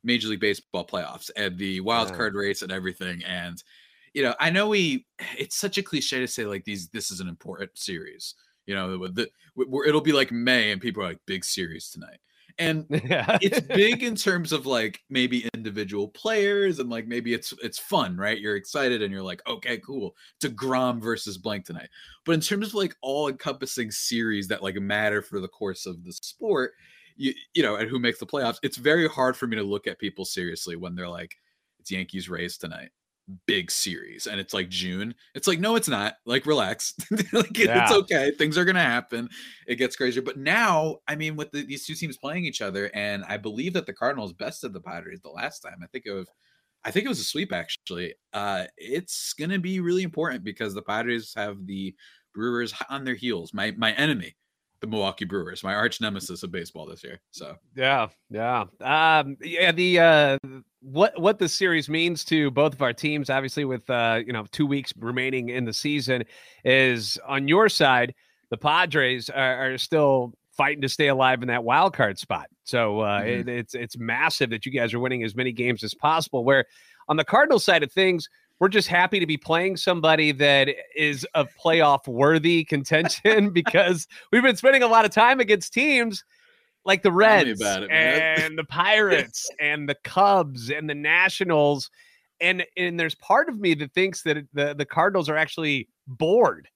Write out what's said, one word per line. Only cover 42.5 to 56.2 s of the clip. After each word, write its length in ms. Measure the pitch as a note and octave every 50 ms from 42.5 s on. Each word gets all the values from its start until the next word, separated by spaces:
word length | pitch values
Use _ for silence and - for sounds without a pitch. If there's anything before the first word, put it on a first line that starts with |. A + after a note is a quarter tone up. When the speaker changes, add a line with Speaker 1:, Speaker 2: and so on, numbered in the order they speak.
| - -
Speaker 1:
other, 300 | A2 G2 F#2 G2 G2+ G2+
and 320 | - G2+ G#2 G#2 G2+ G2+ F#2+
I 120 | - G#2
believe 360 | G#2 G#2 A2 G#2 A2+ D3 F#3 F3+
that 120 | F3+ -
the 60 | -
Cardinals 400 | F#2 _ A2+ B2+ C#3+ C3 G#2+ F#2+
bested 400 | E2+ _ G#2+ G#2+ - - - A#2+
the 80 | F#2+ F#2
Padres 400 | E2+ F2 E2 E2+ F2 E2 - F2+
the 80 | _ -
last 300 | D2 F2+ A2+ D3 - -
time. 180 | - - D#2 F2
I 40 | F2
think 200 | - - B2+ _
it 60 | G#2+
was, 160 | G2 F#2+ F#2 _ _ _ _ _ _ _ _ _ _ _ _
I 60 | A2+
think 140 | - G3 A3
it 40 | C#4
was 120 | A3+ B2
a 40 | G#2
sweep, 280 | - - D3 G3 -
actually. 600 | F#2 F2 E2+ - - - _ - F2+ F2 F2+ E2 - _ _ _
Uh, 320 | - G2+ G2+ G2+ G2 F2+ F#2 - _
it's 560 | - D#2+ G#2+ C3+ D3+ - - - - - - -
gonna 260 | - D3 E3+ G3 G3
be 180 | E3+ F#3 F#3+ F#3
really 220 | F3 E3+ F3+ F#3
important 400 | F#3+ E3+ D#3+ D3+ E3 E3 B2+ A2
because 320 | F2+ G#2+ G2 - A#2 G#2 F#2+
the 80 | G#2
Padres 500 | - - G#2 A2 A#2 A#2+ A#2+ A#2 G#2+ - -
have 300 | A2 G#2 G#2 G2+ G2 F#2+
the 280 | F#2+ G2 F#2+ F#2+ F#2+ - _ - - _ _ _ _ _
Brewers 380 | G2+ A2 B2 A#2+ A#2+ A#2 A2
hot 160 | - - - -
on 140 | C3+ C#3 C3+
their 100 | C3 B2
heels. 400 | G2+ B2 B2 A2 F2 E2+ - -
My, 160 | G2+ G2 G#2+ G2
my 160 | G#2+ A2+ A2
enemy, 420 | G#2+ - C#3+ D#3 C#3+ G#2+ E2+ - _ _ _ _ _ _ _ _ _ _
the 60 | - G#2+
Milwaukee 360 | G#2+ G#2+ G2 G2 F#2+ - G#2
Brewers, 360 | F2 F#2+ G2 E2 F2 F#2 -
my 120 | - F#2+ G2+
arch 260 | G#2 A2 A#2+ - -
nemesis 420 | A2+ G#2+ G2 G2